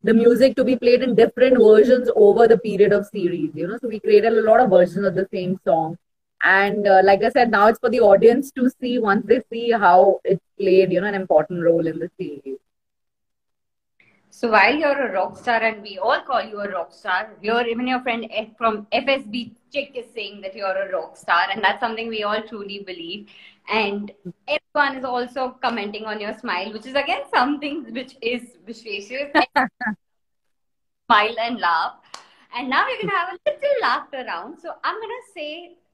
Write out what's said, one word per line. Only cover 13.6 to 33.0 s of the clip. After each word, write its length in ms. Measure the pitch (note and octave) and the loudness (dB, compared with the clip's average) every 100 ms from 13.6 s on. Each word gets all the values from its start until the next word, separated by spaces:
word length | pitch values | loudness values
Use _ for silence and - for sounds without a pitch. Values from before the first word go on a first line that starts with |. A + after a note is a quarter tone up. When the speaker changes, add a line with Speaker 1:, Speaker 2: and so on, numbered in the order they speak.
| _ _ _ _ _ _ _ | _ _ _ _ _ _ _
Speaker 2:
So 220 | - A#3+ | -8 0
while 240 | G#3+ G3+ D4 | 4 4 2
you're 320 | D4+ C#4 B3 | 0 0 -2
a 40 | |
rock 240 | F#3+ A3 - | -4 -6 -6
star, 200 | - A3+ | -4 -2
and 260 | A3 G#3+ | -2 -4
we 160 | G#3 F#3+ | -14 -6
all 240 | G#3+ D#4+ | -2 -2
call 220 | D#4+ B3 | -2 -6
you 160 | A3 G#3 | -4 -10
a 100 | G3+ | -8
rock 240 | F#3 E3 | -8 -10
star, 380 | _ G3+ F#3 G#3+ G#3 | _ -6 -4 -6 -10
here 240 | G#3 A#3 A#3+ | -2 -2 -2
even 200 | A#3 B3 | -4 -4
your 140 | B3+ | -4
friend 260 | B3+ A#3 A3+ | -4 -6 -6
F 180 | G#3 A3 _ | -10 -10 _
from 300 | A3+ G#3+ G#3 | -4 -4 -4
F 140 | A#3 C4+ | -4 -2
S 160 | C4+ | -4
B 320 | G#3+ A#3+ A#3 _ _ | -4 -12 -12 _ _
Chick 200 | C#4+ C#4+ B3+ | -10 -10 -14
is 100 | A3+ | -14
saying 280 | A#3 G3+ G3+ | -14 -14 -14
that 120 | F#3+ G3+ | -16 -8
you're 120 | G3 | -6
a 240 | F#3+ F#3+ | -4 -6
rock 260 | F#3 D#3+ - | -8 -8 -16
star, 300 | - F3 F#3 | -2 0 0
and 120 | G3 | 0
that's 160 | G3 G#3+ | -2 0
something 280 | A#3 A3 A3+ | -4 -6 -8
we 140 | A3 | -6
all 160 | G#3 G#3+ | -4 -6
truly 400 | A3 A3 G3+ G3+ F#3+ | -8 -14 -12 -14 -14
believe. 420 | F3+ E3 G3+ G#3 _ - _ - | -14 -14 -14 -18 _ -20 _ -6
And 440 | G#3+ G3+ G3+ G3+ - F#3 - - | -4 -2 -4 -10 -14 -18 -18 -8
everyone 500 | D4+ _ D4+ C#4 C4+ | -8 _ -2 -2 -2
is 80 | B3+ | -6
also 500 | B3 B3 C4 B3+ - | -6 -6 -6 -8 -4
commenting 440 | B3 A#3 G#3 G#3 A3 | -6 -4 -8 -10 -10
on 160 | G#3+ | -8
your 160 | G#3 G#3+ | -8 -10
smile, 340 | A#3+ F3+ G3+ | -8 -8 -8
which 140 | G#3 C4 | -12 -6
is 80 | |
again 280 | C4+ C#4 G4 C#5 | -6 -4 -6 -2
something 580 | - B3+ C#4+ D4 D#4 A3+ | 0 0 -2 -6 -10 -10
which 220 | A3+ B3+ _ | -12 -14 _
is 360 | A3+ B3 A#3+ _ G#3 | -8 -8 -10 _ -20
vicious. 680 | A3+ A3+ G3+ G3+ B3+ C#4+ | -18 -14 -14 -12 -10 -2
Speaker 1:
<laughs> 80 | D4 B3+ C#4+ B3+ _ B3 G#3 _ _ _ _ _ _ _ _ _ _ _ | 0 0 0 -2 _ -8 -8 _ _ _ _ _ _ _ _ _ _ _
Speaker 2:
Smile 280 | A3 G#3+ A#3 | 2 2 -4
and 200 | A#3 A#3+ | -6 -4
laugh. 360 | F3 E3 F#3+ - _ - _ _ _ A#3+ | -2 -2 -4 -10 _ -20 _ _ _ -12
And 140 | B3+ | -4
now 160 | C#4 A4 | -2 -2
we're 160 | A#4 | -4